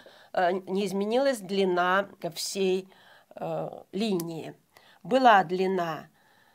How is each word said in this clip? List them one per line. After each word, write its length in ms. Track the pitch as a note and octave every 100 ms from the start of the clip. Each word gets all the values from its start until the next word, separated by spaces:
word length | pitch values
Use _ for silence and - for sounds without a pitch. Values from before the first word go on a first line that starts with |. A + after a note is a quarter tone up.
| - - -
э, 180 | - F3+ F#3+ F#3+
не 180 | F#3+ G#3
изменилась 540 | G3 G#3 A#3+ C#4 B3
длина 680 | F#3 G3 F#3+ F3+ F3+ F#3 G3 - E3+
всей, 540 | D#3+ - G3+ F#3+ F#3 F#3+ - - - _ -
э, 340 | E3 D#3+ D#3+ - -
линии. 640 | F#3 A3+ F#3 E3+ E3 D3 - _ - - _
Была 400 | E3+ B3 B3+ G#3
длина 640 | E3 F3+ F#3+ F#3+ E3+ D#3 - _ _ _ _